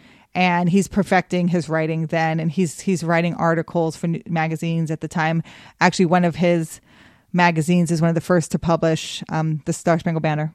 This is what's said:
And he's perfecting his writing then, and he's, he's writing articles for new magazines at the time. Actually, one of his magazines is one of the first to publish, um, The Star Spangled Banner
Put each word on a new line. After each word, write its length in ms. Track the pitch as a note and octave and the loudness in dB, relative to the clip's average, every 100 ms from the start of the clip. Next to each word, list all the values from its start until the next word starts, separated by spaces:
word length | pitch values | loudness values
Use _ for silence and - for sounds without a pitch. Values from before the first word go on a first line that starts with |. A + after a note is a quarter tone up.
| _ _ _ - | _ _ _ -2
And 320 | F3+ F3 F3+ | 0 2 2
he's 200 | F#3+ F#3 | 2 2
perfecting 600 | - F3+ F#3+ - F3+ F3 | 0 2 0 2 0 0
his 200 | F3 D#3 | 0 -2
writing 380 | D#3+ D#3+ D#3+ D#3+ | -2 -2 -2 -2
then, 320 | E3 D#3+ D#3+ | -2 0 0
and 100 | D#3+ | -2
he's, 280 | D#3 F3 - | 0 -2 -2
he's 240 | - F#3 | -2 -2
writing 320 | E3 E3+ E3+ E3 | 0 0 0 0
articles 600 | E3 E3 D#3+ E3+ E3 - | 0 0 -2 -2 -2 -2
for 120 | F3 | -4
new 160 | E3+ - | -4 -4
magazines 600 | E3 D#3+ D#3+ E3+ E3 D#3+ | -4 -2 -4 -4 -2 -2
at 100 | D#3+ | -4
the 80 | D#3 | -6
time. 360 | - D#3 E3 - - - _ | -2 0 0 -4 -12 -20 _
Actually, 280 | F3 - F3+ | 2 4 2
one 180 | F3+ F3 | 4 2
of 100 | D#3 | 2
his 460 | F3 F3 D#3+ - _ _ - _ _ | 2 2 -2 -10 _ _ -20 _ _
magazines 580 | F3 F3 D#3+ D3+ F3+ E3 | 2 2 2 2 2 2
is 100 | E3 | 2
one 80 | E3+ | 2
of 60 | E3 | 0
the 40 | |
first 300 | - F3+ D3 | 2 0 2
to 40 | E3 | -2
publish, 680 | D#3+ E3 E3 D#3+ - - - | 0 0 2 0 -4 -12 -6
um, 320 | D#3 D#3+ D#3 - | -4 -2 -2 -4
The 80 | |
Star 260 | E3 - E3 | -4 0 0
Spangled 240 | F3 E3 | 0 -2
Banner 280 | D#3 D3+ D#3 | -2 -2 -4